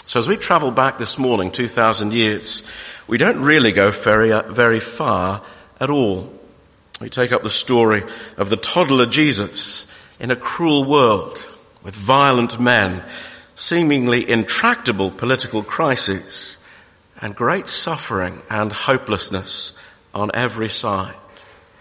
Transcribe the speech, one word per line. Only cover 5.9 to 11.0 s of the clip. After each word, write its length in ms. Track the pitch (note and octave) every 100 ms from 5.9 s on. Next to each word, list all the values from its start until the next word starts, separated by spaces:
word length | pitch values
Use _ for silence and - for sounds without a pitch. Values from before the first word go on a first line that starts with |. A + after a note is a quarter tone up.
all. 420 | D3 A2+ F#2 A2+ - - _ _ _ _ -
We 100 | A2+
take 200 | - B2
up 120 | B2
the 80 | G#2+
story 520 | - - A#2+ A2+ G#2 - - - -
of 100 | G2
the 80 | G#2+
toddler 500 | - F3 D#3 C3 A#2
Jesus 880 | B2+ D3+ G#2 G2 - - - - - - -
in 120 | B2
a 60 | B2
cruel 480 | - - E3 D3
world 640 | C3+ D3